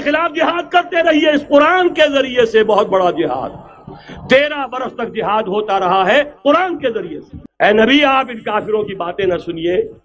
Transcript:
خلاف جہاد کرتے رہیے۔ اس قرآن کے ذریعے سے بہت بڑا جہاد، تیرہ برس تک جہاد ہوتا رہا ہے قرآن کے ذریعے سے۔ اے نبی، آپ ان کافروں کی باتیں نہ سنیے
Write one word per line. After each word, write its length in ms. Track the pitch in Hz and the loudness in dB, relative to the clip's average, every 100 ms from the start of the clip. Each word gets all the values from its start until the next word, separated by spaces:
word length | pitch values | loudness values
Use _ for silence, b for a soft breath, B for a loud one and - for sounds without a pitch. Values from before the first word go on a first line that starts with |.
خلاف 320 | 277 311 339 302 | 0 -2 -2 -2
جہاد 360 | 311 339 349 | -2 -2 0
کرتے 320 | 349 349 339 | 0 0 0
رہیے۔ 260 | 330 311 311 | 2 4 2
اس 180 | 294 - | 0 2
قرآن 460 | 285 302 370 349 | 4 4 4 2
کے 80 | - 302 | 2 2
ذریعے 320 | 277 254 247 226 | 2 0 0 2
سے 180 | 220 | 2
بہت 240 | 214 202 202 | 2 2 2
بڑا 240 | 190 175 | 2 0
جہاد، 380 | 156 151 131 110 - - - - B B B - | 0 -4 -4 -8 -12 -20 -20 -20 B B B 2
تیرہ 380 | 262 294 294 262 | 2 2 -4 -8
برس 260 | 254 247 | -6 -8
تک 220 | - 226 196 | -8 -8 -4
جہاد 280 | 180 214 | -2 -2
ہوتا 360 | 196 208 208 196 | -2 -4 -2 0
رہا 340 | 180 190 185 | 2 2 2
ہے 100 | 262 285 - | 2 0 -2
قرآن 340 | 277 311 370 320 | 0 2 0 -4
کے 120 | 262 | -4
ذریعے 320 | 214 175 147 | -4 -8 -12
سے۔ 160 | - - - - | -16 -20 -14 0
اے 100 | 180 | 2
نبی، 320 | 214 226 285 285 | 4 4 4 4
آپ 200 | 269 254 | 0 -2
ان 100 | 226 | -8
کافروں 440 | 226 208 202 214 | -6 -4 -2 -4
کی 120 | 208 185 | -4 -6
باتیں 300 | 175 180 190 | -8 -4 -2
نہ 120 | 170 | -2
سنیے 380 | - 165 165 180 - - | -6 -6 -2 -2 -4 -8